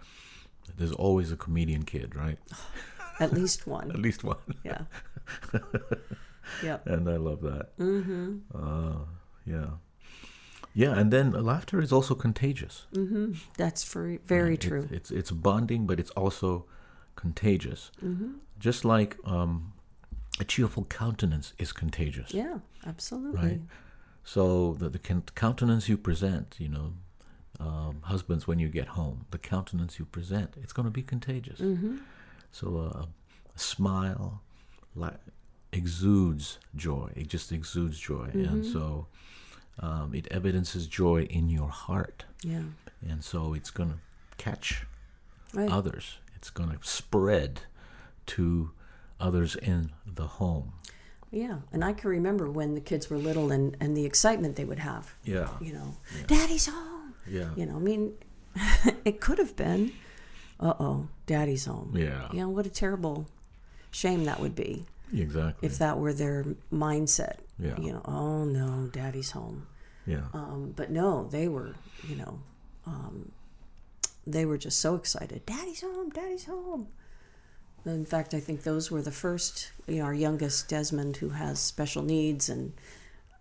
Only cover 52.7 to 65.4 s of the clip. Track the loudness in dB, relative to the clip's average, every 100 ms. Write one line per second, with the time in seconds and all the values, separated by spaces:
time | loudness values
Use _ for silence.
52.7 | -2 -2 -2 -2 -2 0 2 4 4 2
53.7 | 2 0 2 2 6 6 4 0 -2 -4
54.7 | -4 -4 -6 -10 -10 -2 0 0 -4 -8
55.7 | -8 -10 -10 -10 -4 6 8 8 4 2
56.7 | -2 -10 -10 -12 -14 -6 -4 -2 -2 -4
57.7 | 0 0 2 -2 -4 -16 -20 -10 0 10
58.7 | 10 10 8 2 2 4 4 4 2 2
59.7 | 2 2 -2 -16 -18 -16 -16 -16 0 2
60.7 | 2 2 0 -4 -6 0 2 2 0 -2
61.7 | -6 -2 0 2 0 -4 -4 -2 0 0
62.7 | 2 2 2 0 -2 -6 -12 -20 -20 -20
63.7 | -20 -12 -2 2 2 2 0 -2 -2 -4
64.7 | -4 -10 -14 -4 -2 0 2